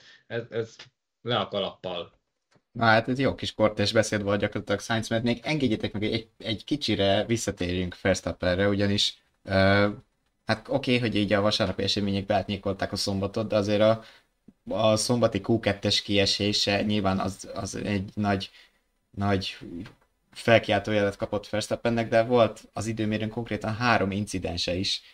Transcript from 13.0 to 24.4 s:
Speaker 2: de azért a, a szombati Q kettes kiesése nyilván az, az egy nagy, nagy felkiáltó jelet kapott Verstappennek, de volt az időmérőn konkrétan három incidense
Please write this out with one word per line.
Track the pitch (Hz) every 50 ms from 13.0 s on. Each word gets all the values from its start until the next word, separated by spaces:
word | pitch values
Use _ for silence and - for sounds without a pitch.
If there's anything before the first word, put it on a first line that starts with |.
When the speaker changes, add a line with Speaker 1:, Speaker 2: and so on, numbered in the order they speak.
| - - - 95 95 196 - 113 110
Speaker 2:
de | 95 110
azért | 107 101 104 104 101
a, | 107 110 113 110 - - - - _ _ _ _ _ - _ _ - 117
a | 95 101 113 110 110
szombati | 107 - - 123 117 113 110 - 98 -
Q | - 117 110
kettes | - 104 98 98 - 104 - -
kiesése | - - 101 101 98 98 - - 101 104 104 - - 101 101 101 98
nyilván | 107 104 104 95 95 95 98
az, | 98 98 98 - - - -
az | - 98 95 -
egy | 107 - 104 104 98 98 110 -
nagy, | 104 104 101 98 95 98 - _ - - _ _ _ _ _ _ _ _ _ -
nagy | 98 101 101 101 95 98 - - - - 101 85 85 104 - - _ _ _ _ _ _ _
felkiáltó | - - - 117 113 107 - - 104 98 - 110
jelet | 107 104 101 101 98
kapott | - 110 - 104 101 - -
Verstappennek, | - 127 - - 117 - - 117 117 117 113 110
de | 117 113 113
volt | 127 123 120 110 104 - - - - -
az | 120 107
időmérőn | 113 110 113 110 107 107 104 110 107
konkrétan | - 120 117 - 107 104 - 110 110
három | 107 123 120 113 104 95 98
incidense | 95 101 104 - - 95